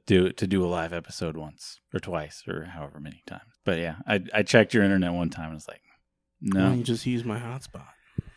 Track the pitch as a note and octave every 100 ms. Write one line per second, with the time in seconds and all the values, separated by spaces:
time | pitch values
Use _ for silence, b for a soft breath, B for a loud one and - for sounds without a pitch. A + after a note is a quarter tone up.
0 | - F#2+ F2+ - F#2+ F#2+ F2 F2 E2 E2+
1 | - - E2+ D#2 D#2 - - - _ F#2
2 | G2+ E2+ D2 - - F2 E2+ F2+ C#2+ D#2
3 | C#2+ - - - - _ - E2+ E2+ D#2+
4 | - G2+ - G#2+ G2 A#2+ G#2+ A2+ G2 F#2+
5 | F2 F2 E2+ - D#2+ D#2 - - _ _
6 | _ _ _ - G#2 F#2+ F#2+ B2 A#2+ A#2
7 | B2+ A#2+ A#2+ A2 A#2 C3 - - - _
8 | _ B B